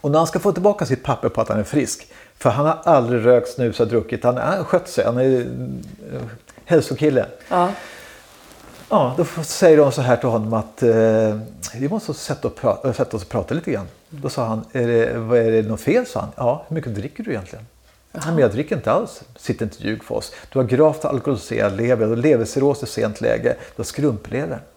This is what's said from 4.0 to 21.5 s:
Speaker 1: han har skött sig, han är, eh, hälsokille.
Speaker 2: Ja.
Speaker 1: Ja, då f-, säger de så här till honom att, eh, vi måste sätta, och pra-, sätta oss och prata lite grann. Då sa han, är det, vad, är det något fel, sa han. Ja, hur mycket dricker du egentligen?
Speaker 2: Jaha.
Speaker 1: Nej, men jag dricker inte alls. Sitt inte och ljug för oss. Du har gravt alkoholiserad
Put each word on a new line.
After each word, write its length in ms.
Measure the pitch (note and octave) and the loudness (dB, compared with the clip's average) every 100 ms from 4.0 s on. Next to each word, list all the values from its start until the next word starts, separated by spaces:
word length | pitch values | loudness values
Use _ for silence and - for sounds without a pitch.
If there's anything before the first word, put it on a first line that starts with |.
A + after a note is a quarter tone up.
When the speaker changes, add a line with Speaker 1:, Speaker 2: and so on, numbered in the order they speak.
| - A2+ | -2 -2
Speaker 1:
han 140 | A#2+ B2 | 0 0
har 260 | A#2+ F#3+ | -2 -4
skött 260 | E3 F3+ F3 | 0 -2 0
sig, 160 | - A#2 | -2 0
han 120 | A#2+ | 2
är, 220 | C3 B2+ B2 B2 B2+ C3 - - - | 2 2 0 -8 -10 -10 -14 -18 -14
eh, 80 | C3 A#2 A2+ _ - - | -12 -12 -16 _ -20 2
hälsokille. 600 | E3 - C3 D3+ C3 - - - | 2 2 0 2 2 -2 -10 -4
Speaker 2:
Ja. 200 | F3 F3+ G3+ - - - - - - - - - - - | 0 0 -4 -14 -20 -20 -20 -20 -20 -20 -20 -20 -20 -2
Speaker 1:
Ja, 240 | G#3 B2+ C3+ | 0 2 0
då 60 | |
f-, 220 | E3 - D3+ | -4 -4 -8
säger 320 | - F3+ D3+ | 2 6 8
de 140 | C#3 | 6
så 100 | B2+ | 2
här 160 | B2+ A#2+ | 2 2
till 120 | B2+ | 2
honom 240 | A2+ G#2+ | 0 0
att, 300 | A2 G#2+ - | -2 -4 0
eh, 60 | A#2+ A2+ A2+ A2 A2 G#2+ A2+ C2+ - A2+ | 4 6 4 4 2 -2 -8 -14 -14 -6
vi 140 | C#3 | -4
måste 240 | G#3 - | -4 -6
sätta, 340 | C#3+ - C#3+ A2 | -10 -8 -6 -6
och 100 | - | -2
pra-, 340 | B2 G2 C3 | -2 0 -2
sätta 240 | A#2+ C3 A2 | -2 -4 -4
oss 60 | |
och 60 | F#2+ | -4
prata 240 | A#2 F#2 | -6 -2
lite 180 | D#3 E3+ | -4 -4
grann. 160 | A2 F#2 - _ | -6 -6 -16 _
Då 200 | D#3 C#3 | -10 -8
sa 160 | - A#2 | -4 -4
han, 200 | A2 A2+ | -4 -6
är 140 | C3 A#2 | -2 2
det, 300 | A#2 A#2 A#2+ | 2 2 -2
vad, 180 | A2+ A#2+ | 2 4
är 140 | A2+ | 4
det 100 | A2 | 2
något 200 | G#2+ A2 | 0 -2
fel, 240 | - A3+ B3 | 0 0 0
sa 140 | - | -6
han. 100 | G#2+ - | -8 -2
Ja, 300 | B2 D3 - | -2 -2 -4
hur 80 | D#3+ | -6
mycket 200 | B2+ G2+ | -6 -8
dricker 280 | G#2+ - | -8 -10
du 80 | A3 | -8
egentligen? 340 | A#2 F#2+ A2+ A2 _ _ _ _ | -8 -8 -18 -20 _ _ _ _
Speaker 2:
Jaha. 100 | E3 D#3+ | -8 -2
Speaker 1:
Nej, 80 | |
men 80 | E3 | 2
jag 100 | A#2+ | 2
dricker 240 | G#2+ - E3 | 2 -4 -4
inte 160 | - | 0
alls. 300 | D3 A#3 - - - | 0 -2 -14 -20 -12
Sitt 260 | - A#2 | -8 -4
inte 160 | A2 - | -6 -6
och 60 | A2 | -6
ljug 180 | A2+ | -6
för 120 | - A2 | -6 -8
oss. 160 | - - - | -8 -18 -6
Du 100 | C3+ | -2
har 40 | B2 | 0
gravt 400 | B2+ D#3 D3 D3 | 4 4 4 -4
alkoholiserad 720 | C#3 D3 B2+ - | -2 -2 -4 -4